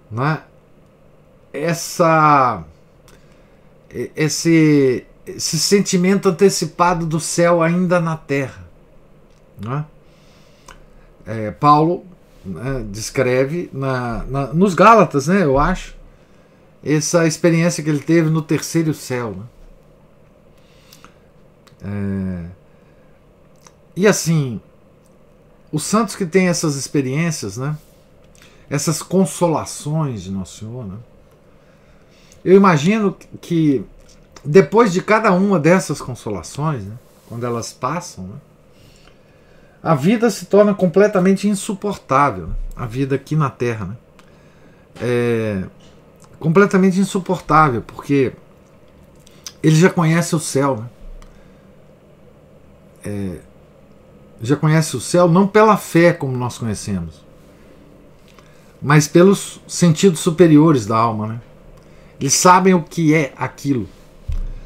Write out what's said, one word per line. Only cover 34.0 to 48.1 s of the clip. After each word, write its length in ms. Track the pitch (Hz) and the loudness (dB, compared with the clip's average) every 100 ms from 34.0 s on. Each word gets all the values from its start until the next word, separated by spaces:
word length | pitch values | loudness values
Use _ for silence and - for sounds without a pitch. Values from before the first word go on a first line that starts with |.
| - - _ - | -20 -20 _ -14
depois 480 | 139 165 180 208 240 | 2 2 4 2 2
de 100 | 175 | 0
cada 300 | - 214 220 | 0 0 2
uma 260 | 180 202 185 | 2 2 2
dessas 420 | 151 185 - 147 | 4 2 0 -8
consolações, 840 | - 113 - 98 - - 151 139 | -8 -12 -8 -10 -10 -8 -6 -6
né, 100 | 98 117 - _ _ | -10 -16 -20 _ _
quando 160 | 117 | -10
elas 280 | 120 117 104 | -6 -6 -8
passam, 560 | - 127 165 - - 92 | -8 -8 -8 -10 -16 -16
né, 80 | 123 _ _ _ _ - _ - _ _ _ _ - - _ | -16 _ _ _ _ -20 _ -20 _ _ _ _ -20 -20 _
a 120 | - | -2
vida 340 | 156 151 233 233 | 0 2 2 0
se 160 | - - | -2 0
torna 280 | 196 208 | 4 4
completamente 720 | 196 180 185 208 196 180 196 208 | 2 0 2 2 2 2 2 0
insuportável, 1000 | 196 - 202 208 190 - 135 143 95 80 | -4 -6 -8 -8 -10 -2 0 2 -2 -8
né? 60 | - - | -8 -8
A 120 | - 120 | -10 -10
vida 280 | 123 135 | -6 -4
aqui 220 | 135 - 151 | -4 -2 -2
na 120 | 139 | -2
Terra, 360 | - 120 107 92 | -2 -6 -6 -8
né? 100 | 117 _ _ - - _ _ - - _ - | -12 _ _ -20 -20 _ _ -20 -20 _ -10
É 640 | 117 120 120 117 110 101 90 - - - _ _ - - | -4 -2 0 -2 -2 -4 -8 -14 -20 -20 _ _ -20 -6
completamente 580 | 160 165 196 190 190 180 | 2 4 4 4 2 2
insuportável, 840 | 190 196 170 175 - 151 151 117 | -2 -4 -4 -6 0 2 4 0
porque 500 | - - - | -8 -16 -2